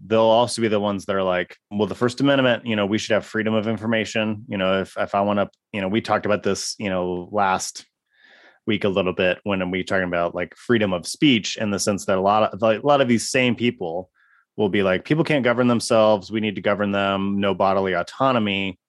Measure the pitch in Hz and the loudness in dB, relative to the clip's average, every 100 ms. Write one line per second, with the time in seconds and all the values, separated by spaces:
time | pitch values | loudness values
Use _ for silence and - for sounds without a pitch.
0 | 95 110 113 110 120 - 113 104 104 98 | -2 2 4 4 2 0 0 0 0 -4
1 | - 98 92 90 87 - _ 104 101 92 | -4 -2 0 -2 -4 -10 _ -2 -2 0
2 | 123 - 139 139 127 113 120 107 98 107 | -2 0 2 4 2 0 0 0 0 0
3 | - 104 - 110 107 110 107 107 110 113 | 0 -2 0 -4 -2 0 -2 -4 -2 -2
4 | 101 113 107 107 - 101 95 95 92 - | -2 -2 -2 -4 -6 -2 0 0 -2 -6
5 | 101 101 101 101 98 _ _ 104 95 113 | -2 0 0 0 -2 _ _ -6 -2 -2
6 | 113 107 101 104 104 95 - - 104 92 | 0 -2 0 -2 -2 -4 -4 -6 -4 -2
7 | 90 90 87 104 95 92 - - - _ | -2 -6 -6 -2 0 0 -4 -12 -18 _
8 | _ _ _ _ - _ - 104 104 92 | _ _ _ _ -20 _ -4 -2 0 0
9 | 92 87 92 87 104 95 90 92 90 98 | 0 0 0 0 -2 -4 -2 -4 -2 -2
10 | 90 87 85 90 87 - - 117 104 90 | -2 -2 -2 -4 -8 -6 0 2 2 -2
11 | - - 151 117 - - 107 98 - 98 | -6 0 2 2 0 -4 -4 -2 -2 -2
12 | - 95 98 107 107 92 113 107 143 143 | 0 0 2 4 2 0 0 2 2 4
13 | 123 117 - 131 123 120 120 120 87 82 | 4 2 0 0 2 2 -2 -2 -6 -8
14 | 90 _ _ _ _ - 104 101 95 92 | -10 _ _ _ _ -2 0 2 2 0
15 | - 156 160 151 123 120 123 117 - 113 | 0 0 2 2 2 2 2 2 2 4
16 | 107 107 95 110 107 95 104 98 104 101 | 4 4 0 -4 -4 -2 -2 0 0 0
17 | 98 98 98 98 101 92 98 98 98 87 | 0 0 -2 0 0 2 2 2 0 -2
18 | 87 - 135 123 104 98 98 90 | -4 -2 0 2 0 -2 -4 -8